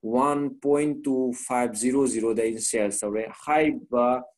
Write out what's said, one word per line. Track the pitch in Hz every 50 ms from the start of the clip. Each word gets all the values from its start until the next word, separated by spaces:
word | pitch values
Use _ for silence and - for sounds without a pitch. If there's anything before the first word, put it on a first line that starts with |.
| -
ꯋꯥꯟ | 110 117 123 135 147 143 143 143 139 135 -
ꯄꯣꯏꯟ | - 143 143 147 151 151 143 143
ꯇꯨ | - 143 135 127 127 127 120
ꯐꯥꯏꯚ | - - - 127 123 123 117 107
ꯖꯤꯔꯣ | 107 117 127 131 139 135
ꯖꯤꯔꯣꯗ | 127 110 113 110 113 110 113 113
ꯑꯩꯅ | 113 110 110
ꯁꯦꯜꯁ | 110 - - 113 104 101 98 - 104
ꯇꯧꯔꯦ꯫ | 104 101 110 110 110 - - -
ꯍꯥꯏꯔꯤꯕ | 147 151 156 156 151 139 123 - _ 120 123 120 123 123 123 - - _